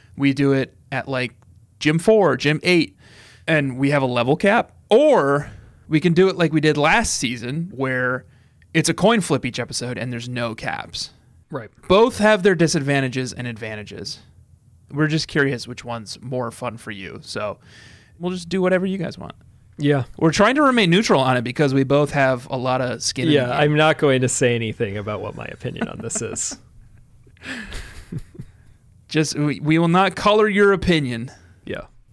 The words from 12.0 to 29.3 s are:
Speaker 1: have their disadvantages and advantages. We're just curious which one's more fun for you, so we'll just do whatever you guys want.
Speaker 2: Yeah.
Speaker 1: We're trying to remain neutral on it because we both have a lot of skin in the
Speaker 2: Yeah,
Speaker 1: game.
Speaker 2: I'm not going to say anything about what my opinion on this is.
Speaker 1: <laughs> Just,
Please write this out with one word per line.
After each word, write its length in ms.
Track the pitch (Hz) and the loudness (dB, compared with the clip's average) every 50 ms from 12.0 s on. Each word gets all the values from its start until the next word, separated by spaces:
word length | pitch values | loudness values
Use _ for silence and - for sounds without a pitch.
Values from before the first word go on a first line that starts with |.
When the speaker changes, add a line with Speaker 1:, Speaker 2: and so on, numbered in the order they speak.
| 233 254 - - | 4 2 2 0
Speaker 1:
have 240 | 208 214 214 202 180 | 2 2 2 4 4
their 100 | 208 185 | 2 4
disadvantages 800 | 156 165 156 - 160 135 139 143 139 135 127 117 131 127 123 - | 4 2 2 2 -2 -2 0 0 0 0 -2 -4 -6 -8 -8 -10
and 140 | - 123 120 | -10 -10 -10
advantages. 720 | 117 107 117 110 107 107 104 - 98 107 101 - - - - _ _ _ - _ - _ _ _ _ _ _ - | -10 -10 -10 -12 -10 -12 -12 -14 -14 -14 -12 -14 -14 -16 -18 _ _ _ -20 _ -20 _ _ _ _ _ _ -12
We're 160 | - 143 156 151 | -4 -2 -2 0
just 200 | 151 156 - - | 0 -2 -4 -2
curious 400 | - 160 139 135 139 113 - 113 | -2 0 0 0 -2 -6 -10 -14
which 160 | 123 - - | -16 -16 -12
one's 380 | 120 117 117 107 - - - | -10 -10 -10 -10 -14 -18 -16
more 300 | - 131 131 127 123 117 | -12 -8 -8 -6 -6 -8
fun 260 | 117 - 127 123 107 113 | -8 -8 -10 -10 -10 -10
for 140 | - 113 | -14 -14
you, 300 | 107 98 95 82 - - - | -14 -12 -12 -14 -14 -14 -16
so 340 | - - 107 104 104 - - _ - - - - - - - _ _ _ - | -12 -10 -8 -8 -8 -8 -10 _ -20 -20 -20 -20 -20 -20 -20 _ _ _ -10
we'll 120 | 170 180 185 | -8 -8 -8
just 160 | 180 170 165 | -8 -10 -6
do 120 | 180 190 | -4 0
whatever 240 | 180 185 185 180 185 | 0 2 2 0 0
you 140 | 190 190 196 | -2 -4 -4
guys 180 | 165 - - - | -6 -8 -8 -12
want. 160 | - - - - - - - _ _ _ - - | -16 -16 -18 -20 -20 -20 -20 _ _ _ -10 -2
Speaker 2:
Yeah. 240 | 147 143 147 139 120 - - - | 0 2 2 2 0 -4 -4 0
Speaker 1:
We're 120 | 160 165 147 | 0 2 4
trying 200 | - 202 220 262 | 4 2 4 4
to 60 | 302 | 4
remain 300 | 302 269 254 240 208 170 | 4 4 4 4 4 4
neutral 300 | 170 196 226 - 202 139 | 4 4 4 4 2 2
on 160 | 131 127 127 123 | 4 2 2 0
it 40 | 113 | 0
because 300 | 123 127 - 151 139 135 | -4 -2 0 0 2 4
we 100 | 139 135 | 2 2
both 260 | 127 143 143 147 139 | 2 2 2 2 2
have 360 | - 147 135 131 131 123 127 - | 2 2 2 2 2 0 -4 -8
a 40 | 135 131 | -8 -6
lot 240 | 123 131 127 127 | -2 -2 -2 -2
of 200 | 131 123 - - | -2 -4 -6 -6
skin 220 | - - - - 127 | -6 -6 -4 -2 0
in 60 | 160 | 2
the 60 | 147 | 2
Speaker 2:
Yeah, 100 | 139 127 | 2 2
Speaker 1:
game. 80 | 120 127 | 0 0
Speaker 2:
I'm 220 | 151 147 151 151 | 0 2 2 4
not 220 | 151 156 156 151 - | 4 4 4 4 2
going 240 | 156 143 131 127 | 2 2 2 2
to 80 | 127 120 | 2 0
say 240 | - - 139 123 120 | 0 2 2 2 2
anything 420 | 117 117 110 101 - 117 101 98 104 | 0 -2 -4 -4 -4 -4 -4 -4 -8
about 240 | 101 104 107 95 | -6 -6 -6 -6
what 120 | 98 104 - | -8 -10 -10
my 100 | - - | -12 -12
opinion 420 | - - - - 123 - - - - | -14 -14 -12 -12 -12 -8 -8 -8 -8
on 100 | - - | -8 -10
this 220 | - 113 - - | -10 -8 -8 -8
is. 340 | - 52 - - - - - - - - - - - - - - - _ _ - - - - - | -8 -8 -8 -8 -8 -8 -10 -12 -18 -20 -20 -20 -20 -20 -20 -20 -20 _ _ -20 -20 -20 -20 -20
Speaker 1:
<laughs> 1700 | - - - 233 214 - - - - - - - - - - - - - - - - - - - - - - _ _ - _ _ _ - | -16 -14 -14 -14 -14 -14 -14 -14 -14 -14 -18 -20 -18 -14 -14 -14 -14 -14 -18 -20 -20 -20 -20 -20 -20 -20 -20 _ _ -20 _ _ _ -6
Just, 280 | - 151 156 - | -2 -2 -2 -2